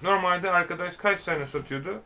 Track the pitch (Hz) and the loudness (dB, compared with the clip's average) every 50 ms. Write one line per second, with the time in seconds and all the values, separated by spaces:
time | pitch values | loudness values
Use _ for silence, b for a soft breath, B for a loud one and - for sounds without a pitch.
0 | - 185 196 190 180 180 180 175 175 190 180 175 170 170 175 165 180 175 175 - | 2 2 4 4 4 2 2 2 2 2 4 2 2 2 -2 -6 -6 -8 -6 0
1 | - 208 196 - - 175 165 151 139 131 - 143 135 - 139 139 143 180 208 214 | 0 2 2 2 0 -2 -2 -2 -2 -4 -6 -6 -6 -6 -6 -6 -6 -6 -8 -8
2 | - | -10